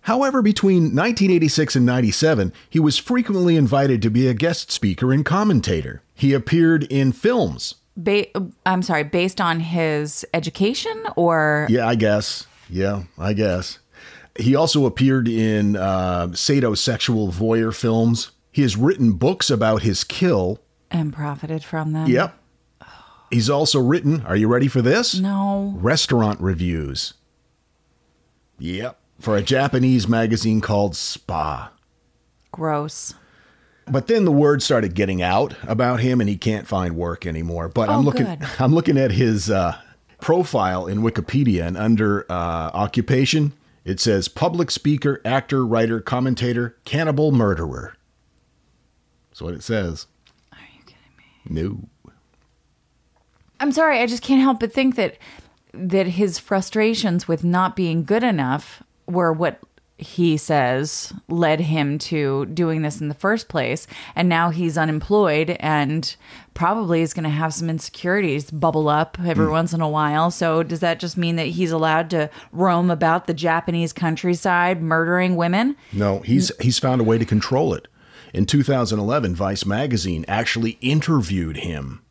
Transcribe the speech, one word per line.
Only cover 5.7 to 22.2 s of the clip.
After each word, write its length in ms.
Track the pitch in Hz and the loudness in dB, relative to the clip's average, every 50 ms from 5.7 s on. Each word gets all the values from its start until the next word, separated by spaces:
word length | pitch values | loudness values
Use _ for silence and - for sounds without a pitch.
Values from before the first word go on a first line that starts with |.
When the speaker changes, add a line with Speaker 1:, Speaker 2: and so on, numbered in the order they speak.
| 98 80 69 65 - - _ _ _ | -2 -2 -2 -6 -10 -14 _ _ _
Speaker 1:
He 180 | - - 139 139 | 0 2 2 2
appeared 520 | 131 117 - - 170 165 165 165 156 147 | 2 0 2 2 4 6 6 4 4 0
in 260 | - 135 139 139 135 | 0 0 2 2 2
films. 640 | 120 - - 214 247 247 170 90 69 - - - - _ _ _ _ 202 | 0 2 0 0 2 2 0 -2 -2 -6 -10 -12 -12 _ _ _ _ -6
Speaker 2:
Ba-, 280 | 165 185 196 208 196 - _ 202 190 175 - _ _ | -2 0 0 0 0 -2 _ -6 -6 -6 -10 _ _
I'm 180 | 185 190 185 180 | -2 0 0 0
sorry, 220 | - 170 151 151 | 0 0 -2 -2
based 360 | 147 - 175 175 190 185 - | 0 0 0 0 0 -2 -2
on 200 | 190 170 165 165 | -2 -2 0 -2
his 640 | 165 165 170 175 165 160 151 147 151 151 - - - - - | -4 -2 -2 0 0 0 0 -2 -4 -4 -6 -8 -8 -4 -4
education 680 | 170 156 160 - - 190 208 262 - - 453 440 440 440 427 - | -4 -4 -4 -2 0 0 0 0 -2 -6 -6 -8 -6 -8 -6 -2
or? 500 | - 175 170 165 160 156 151 151 151 151 - | 0 2 2 4 4 2 2 2 0 2 2
Speaker 1:
Yeah, 160 | 113 123 117 113 | 2 2 2 0
I 60 | 120 | 0
guess. 520 | 113 107 107 104 104 107 - - - - - _ _ - - | 2 2 2 2 2 0 -4 -8 -10 -12 -18 _ _ -18 -10
Yeah, 340 | 90 90 95 98 101 98 90 87 _ - | -4 -2 -2 -2 -2 -4 -8 -12 _ -6
I 140 | 87 98 107 | -4 -2 0
guess. 460 | 101 110 101 90 90 90 - - - _ _ _ - - - - - - - _ - | 0 0 0 0 -2 -4 -8 -12 -16 _ _ _ -20 -20 -20 -20 -20 -20 -20 _ -2
He 160 | 113 120 135 | 2 2 4
also 300 | 139 165 156 - 151 139 | 4 2 2 2 2 2
appeared 420 | 123 - - 131 135 131 131 120 117 | 2 2 2 2 2 4 2 2 0
in, 480 | 113 113 110 110 107 107 104 101 104 | 0 2 2 2 2 2 2 2 0
uh, 520 | 98 92 95 95 95 92 92 90 87 87 90 | 0 0 0 0 0 0 0 -2 -2 -2 -4
sadosexual 1040 | 85 - - - 147 139 127 117 104 - - - 117 110 - - 120 110 107 95 85 | -4 -4 -2 0 2 2 2 0 0 0 -2 -2 -2 -2 -2 0 0 0 0 -2 -2
voyeur 420 | 87 110 113 113 113 113 110 110 | -2 0 0 2 2 0 0 -2
films. 560 | - - 117 113 113 113 117 117 117 - - _ _ _ _ _ | -2 0 0 2 2 2 2 2 0 -4 -10 _ _ _ _ _
He 80 | - 139 | 0 0
has 140 | 123 95 | 0 2
written 360 | 104 123 156 190 - 131 113 101 | 2 2 2 2 4 4 2 2
books 340 | 85 120 147 190 185 - - | 4 2 0 0 0 0 0
about 300 | 135 110 113 113 110 110 - | 0 2 2 2 2 2 2
his 220 | 113 95 - - | 0 0 -2 -4
kill. 560 | - - - - 180 147 101 92 90 104 - _ _ _ _ _ _ | -6 -4 0 0 2 2 2 0 -2 -4 -6 _ _ _ _ _ _
Speaker 2:
And 200 | - 170 160 151 143 | -4 -4 -4 -4 -6
profited 520 | 151 147 147 143 143 - 151 160 160 147 | -6 -8 -8 -8 -10 -8 -8 -8 -8 -8
from 280 | - - 160 156 156 156 | -6 -6 -6 -4 -4 -4
them. 140 | 156 160 | -2 0
Speaker 1:
Yep. 280 | 147 120 123 | 2 2 2